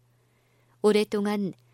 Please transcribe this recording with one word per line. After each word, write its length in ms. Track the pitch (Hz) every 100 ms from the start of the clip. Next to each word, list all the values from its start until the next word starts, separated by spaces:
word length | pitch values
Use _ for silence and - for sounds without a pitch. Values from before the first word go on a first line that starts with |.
| _ _ _ _ _ _ _ _
오랫동안 720 | 214 208 214 208 208 208 196 - _